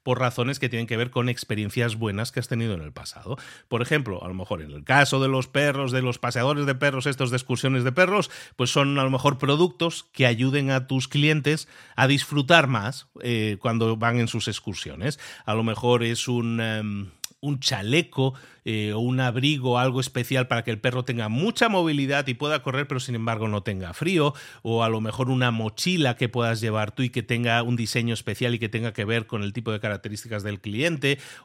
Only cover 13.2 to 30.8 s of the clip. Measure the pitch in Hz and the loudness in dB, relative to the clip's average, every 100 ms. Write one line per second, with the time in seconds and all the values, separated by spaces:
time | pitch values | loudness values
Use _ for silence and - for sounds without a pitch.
13.2 | 120 117 107 98 123 113 113 113 117 120 | -4 0 0 -2 0 2 2 2 2 2
14.2 | 113 113 110 104 - 98 - 71 120 147 | 0 -2 -4 -6 -8 -10 -10 -6 -6 -6
15.2 | - - - 110 113 107 123 123 117 117 | -10 -10 -4 0 0 0 4 4 4 -2
16.2 | - 120 117 117 113 110 107 101 95 - | -2 -2 -2 -2 -2 -2 -4 -6 -8 -12
17.2 | - _ 143 135 - 107 104 147 170 - | -16 _ -4 -2 -2 -2 2 2 2 0
18.2 | 131 131 - - - 110 107 104 123 127 | -2 -2 -12 -12 -4 -2 -2 -2 0 0
19.2 | 127 117 139 151 123 123 131 127 131 131 | 0 0 0 0 0 2 2 0 -2 -4
20.2 | 120 131 127 117 113 110 131 123 123 117 | -2 0 0 0 -2 -2 -2 -2 -2 -4
21.2 | 107 113 196 233 233 196 165 147 135 143 | -2 0 0 2 2 4 2 2 0 0
22.2 | 135 123 147 151 - 131 143 131 127 117 | 0 -2 -2 -2 0 -2 -2 -4 -4 -4
23.2 | 113 113 110 107 98 95 90 82 160 180 | -2 -2 0 -2 -2 -6 -6 -4 0 4
24.2 | 147 147 - - 110 113 113 110 110 104 | 4 2 -8 -12 -2 0 2 2 -2 -2
25.2 | 127 131 123 113 110 - 180 180 139 117 | 0 2 2 0 -2 -2 0 2 2 2
26.2 | 123 120 117 113 110 107 107 - 123 - | -2 0 0 0 0 0 -2 -2 -2 -2
27.2 | 110 120 120 117 120 120 110 123 117 113 | -2 0 2 2 2 0 0 0 0 -2
28.2 | - 101 123 120 113 113 117 110 104 117 | -4 -2 -2 0 -2 -4 -4 -4 -2 -2
29.2 | 113 113 101 107 113 107 110 101 107 104 | -2 -4 -4 -4 -4 -4 -4 -6 -8 -12
30.2 | 113 107 101 101 107 104 | -8 -8 -6 -8 -6 -2